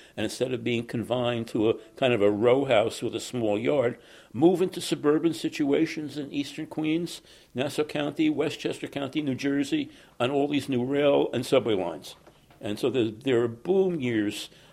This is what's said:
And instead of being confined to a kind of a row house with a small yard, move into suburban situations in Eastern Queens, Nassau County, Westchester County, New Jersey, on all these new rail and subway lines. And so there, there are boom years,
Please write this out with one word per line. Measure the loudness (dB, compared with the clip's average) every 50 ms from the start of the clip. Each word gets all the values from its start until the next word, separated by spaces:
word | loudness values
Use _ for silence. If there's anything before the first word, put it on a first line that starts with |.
| -20 -14 _
And | -6
instead | -6 -4 -2 -2 -2 -2
of | -2 -4
being | -2 -2 -2 -2 -2
confined | -4 -6 -6 -4 -2 -2 -2 0 -2 -2 -4 -4 -2
to | 0 2 2 2
a | 2 0 -6 -18 -4
kind | 0 2 2
of | 4 4
a | 4 4
row | 4 4 6 6 6 6 4
house | 4 4 4 4 2 0 -4
with | -4 -4 -4
a | -6
small | -6 -6 -4 -2 0 0 0 0
yard, | 0 0 2 2 0 0 -2 -6 -12 -20 -20 -20 -20 -10
move | 0 4 4 4 6 4
into | 0 -2 -2 -6
suburban | -4 -4 -4 0 2 2 4 4 2 0 0
situations | -2 -4 -4 -2 0 0 2 2 2 2 0 -2 -6 -10 -8 -8
in | -10 -10 -6
Eastern | -4 -6 -6 -6 -8 -10 -10
Queens, | -8 -6 -4 -2 0 0 0 -2 -6 -8 -14 -18 -20 -20 -20 -20 _ -4
Nassau | -4 -4 -2 -2 -4
County, | -4 -2 -4 -4 -4 -4 -2 0 0 2
Westchester | 2 0 -2 -2 -4 -6 -6 -8 -6 -8 -10
County, | -10 -8 -6 -6 -4 -4 -4
New | -2 -2 -4
Jersey, | -2 -2 -2 0 0 0 0 -2 -2 -2 -6 -10 -18 -20 -16 _ -4
on | -2 0
all | 2 0 0
these | 0 0 -2 -2 0
new | -2 -2 0
rail | 0 0 2 4 4 4 4 2 2
and | -2 -4 0
subway | 2 2 4 4 4 2
lines. | 0 0 -4 -6 -8 -12 -16 -18 -20 _ -20 -20 _ _ _ -18 -12
And | -8 -8 -4 -2
so | 0 0
there, | 2 2 0 0
there | -2 -4 -2 2 2 2
are | 2 0
boom | -2 -4 -2 0 2 2 2 2 0 -2
years, | -2 0 0 0 0 -2 -4 -6 -10 -14 -16 -20 -20 -20